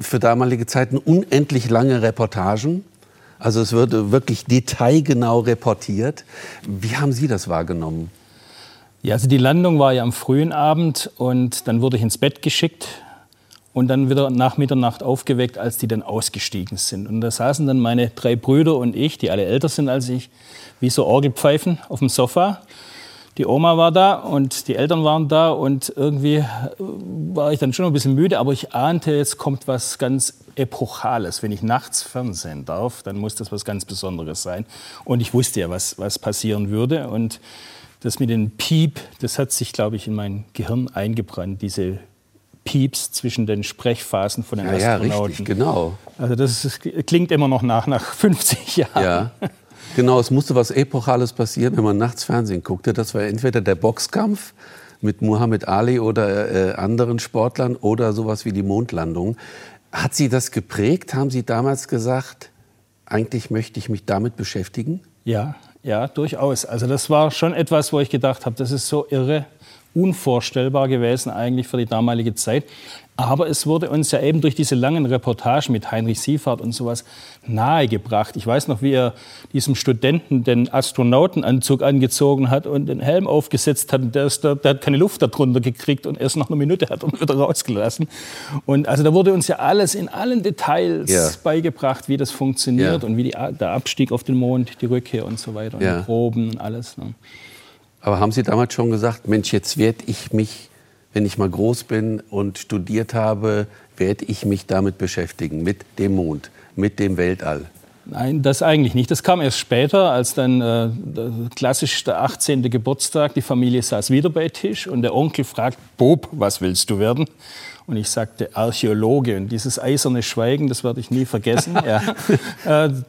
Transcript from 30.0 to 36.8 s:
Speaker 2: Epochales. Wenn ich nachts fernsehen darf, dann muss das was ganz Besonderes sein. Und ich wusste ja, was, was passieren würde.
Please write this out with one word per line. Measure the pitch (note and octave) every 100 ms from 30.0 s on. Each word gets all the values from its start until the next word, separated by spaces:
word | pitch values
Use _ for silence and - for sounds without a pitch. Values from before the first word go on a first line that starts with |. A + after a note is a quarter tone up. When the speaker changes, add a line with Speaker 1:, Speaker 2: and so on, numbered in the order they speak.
| B2+ C3+ - - - -
Speaker 2:
Epochales. | C3 - B2+ - A2 A#2+ F2+ -
Wenn | A2
ich | G2+
nachts | A2+ B2+ - -
fernsehen | - B2+ B2 E2+ E2 D2
darf, | C2 E2+ A#2+ -
dann | G2 G2+
muss | G#2+ -
das | G#2+
was | G#2
ganz | - G2+
Besonderes | - G2 F#2 F2 D#2 D#2
sein. | F2+ F2+ A2+ - - -
Und | - B2
ich | A2+
wusste | B2 B2+ G#2+
ja, | E2+
was, | F#2 - -
was | G2+ -
passieren | A2 G2+ A2 G#2 G2+
würde. | G#2+